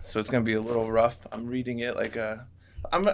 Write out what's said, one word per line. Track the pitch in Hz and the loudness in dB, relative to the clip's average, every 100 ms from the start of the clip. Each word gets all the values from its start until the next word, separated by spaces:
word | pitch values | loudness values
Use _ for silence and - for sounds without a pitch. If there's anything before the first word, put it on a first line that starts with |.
so | - 110 | -2 -2
it's | 107 | 0
gonna | 123 | 2
be | 113 | 2
a | 110 | 0
little | 113 117 113 | 0 0 2
rough. | 113 117 - - | 4 4 2 -10
I'm | 113 120 | -10 -6
reading | 127 123 117 | -4 -4 -2
it | 120 - | -2 -2
like | 113 | -2
a, | 117 107 110 - - - - - | -2 -4 -6 -12 -20 -18 -12 -2
I'm, | 175 202 | 2 4